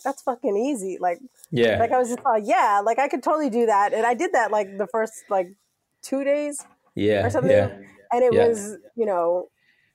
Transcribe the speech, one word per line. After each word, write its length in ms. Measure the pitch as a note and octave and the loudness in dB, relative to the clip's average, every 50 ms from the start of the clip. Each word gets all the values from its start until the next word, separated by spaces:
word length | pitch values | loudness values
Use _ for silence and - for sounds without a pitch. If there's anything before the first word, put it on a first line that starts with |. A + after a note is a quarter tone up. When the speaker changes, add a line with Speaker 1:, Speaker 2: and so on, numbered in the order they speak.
| - | -6
Speaker 1:
"That's 180 | C4+ C#4 - - | -8 -8 -6 -6
fucking 340 | C#4+ B3 A#3+ - A3 G3+ | -6 -6 -4 -4 -2 -2
easy." 400 | G3 A#3+ C#4+ D4 G#3+ F#3 F#3+ F3 - | 0 -2 -2 -4 -4 -6 -8 -8 -4
Like, 180 | F#3 F3+ F3 - - - _ _ - - | -4 -4 -4 -4 -10 -20 _ _ -14 -6
Speaker 2:
Yeah. 280 | - A#2+ A#2 A2+ G#2 - | 0 2 2 2 4 2
Speaker 1:
like, 100 | A#3 A#3 C4 | 2 2 2
I 60 | B3+ | 0
was 100 | B3+ A3+ | 0 0
just 160 | B3 - - | -2 -4 -2
like, 200 | A#3 A3+ G#3+ G3+ | 0 0 0 0
"Yeah, 340 | A3 E4 F#4 D4 A3 G3+ G3+ G3+ | 0 0 2 2 2 2 2 2
like, 140 | A3+ A#3 B3+ | 0 0 0
I 80 | C#4 D4 | 0 -2
could 140 | F4 C4+ - | -2 -4 -2
totally 260 | F4 D4+ D#4 D4+ C4 | -2 0 0 0 -2
do 160 | G#3 A#3+ A#3 | 0 0 2
that." 260 | A3 G#3 G3 G#3 G3+ - | 2 4 2 2 2 0
And 140 | A3 A3 | 0 0
I 80 | A#3 B3 | 0 0
did 180 | A3+ E4+ F#4 F#4 | 0 -2 0 0
that, 160 | C4 A3+ G3+ G#3+ | 0 0 2 0
like, 260 | G#3+ G3+ F#3+ G3 G3 | -2 -2 -4 -6 -8
the 80 | G#3 | -8
first, 260 | F#3+ - A3 A3 G#3+ - - - - | -4 -2 -4 -4 -4 -6 -16 -8 -4
like, 240 | G3+ F#3+ F3+ F3+ G3 _ _ _ _ _ _ _ _ _ | -2 -2 -2 -2 -8 _ _ _ _ _ _ _ _ _
two 220 | - - C4 C4+ C#4 | -10 -6 -6 -4 0
days 400 | C#4 C#4+ D4 D4 D4 C#4+ - - - _ _ _ _ - | 0 0 0 -2 -4 -8 -10 -14 -18 _ _ _ _ -6
Speaker 2:
Yeah, 320 | - G2 G#2+ G#2+ G2 F#2 | -2 0 2 2 2 0
Speaker 1:
or 40 | - | 0
something. 200 | - - - - | 0 0 2 4
Speaker 2:
yeah, 200 | - G#2 G2+ G2+ - - - - - - - - A#3 | 4 4 4 2 -4 -10 -20 -20 -20 -20 -8 -4 0
Speaker 1:
And 100 | B3 B3+ | 2 2
it 80 | B3 A3+ | 4 6
Speaker 2:
yeah. 140 | A3+ A#3 A#3 | 6 4 4
Speaker 1:
was, 300 | A3+ G#3 G3+ G#3+ G#3 - - - _ | 2 0 -4 -10 -12 -16 -20 -18 _
you 100 | A#3 A3 | -4 -2
know, 440 | G3+ F#3+ F3 E3+ E3+ F3 F3+ F3+ - _ _ _ _ _ _ _ _ _ | 0 0 0 0 0 0 -2 -4 -8 _ _ _ _ _ _ _ _ _